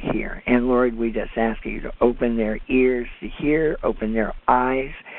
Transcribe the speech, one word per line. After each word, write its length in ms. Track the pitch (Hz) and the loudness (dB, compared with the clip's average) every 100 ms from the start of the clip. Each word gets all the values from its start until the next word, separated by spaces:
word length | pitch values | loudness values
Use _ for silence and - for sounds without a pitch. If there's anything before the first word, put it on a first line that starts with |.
| - | -4
hear. 320 | - 98 - - | -4 -4 -6 2
And 220 | 123 123 | 2 4
Lord, 260 | 123 127 113 | 4 2 2
we 120 | 117 | -2
just 220 | 110 101 113 | -2 -4 0
ask 280 | 113 110 113 | 0 -2 -6
you 140 | 107 | -8
to 120 | - - | -8 2
open 340 | 123 120 123 113 | 2 2 0 0
their 240 | 107 110 - | -2 -2 0
ears 400 | 131 127 123 123 - | 4 4 2 -4 -10
to 80 | 107 | -12
hear, 480 | - 143 151 156 - | -4 0 2 0 0
open 320 | - 110 110 | -2 -2 -2
their 200 | 110 98 - - | 0 -2 -2 2
eyes 420 | 123 127 131 135 - - | 4 4 0 -4 -10 -16